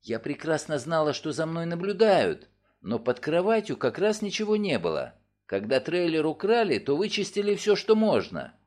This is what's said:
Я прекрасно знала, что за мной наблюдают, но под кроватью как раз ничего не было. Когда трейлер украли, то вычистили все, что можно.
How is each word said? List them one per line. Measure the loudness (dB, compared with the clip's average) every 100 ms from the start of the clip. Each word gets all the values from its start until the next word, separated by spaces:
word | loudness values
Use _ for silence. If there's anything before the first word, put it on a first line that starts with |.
Я | -8 -8
прекрасно | -6 -8 -2 -4 -2 -6
знала, | -2 0 0
что | 0 -4
за | -4 -4
мной | -2 -4
наблюдают, | -4 -4 2 6 6 4 0 -10 _ _ _
но | -6 -4
под | -2 -2
кроватью | 0 0 2 0 0 -2
как | -2 0
раз | 0 0
ничего | -4 -4 0 0
не | 2 0
было. | 0 -2 -6 -12 _ _ _
Когда | -4 0 0
трейлер | 0 -2 0 0 -2
украли, | -2 0 2 2 0
то | 0 0
вычистили | 0 -2 -4 -2 -2
все, | 0 2 2
что | 4 4
можно. | 4 2 0 -8 -10 _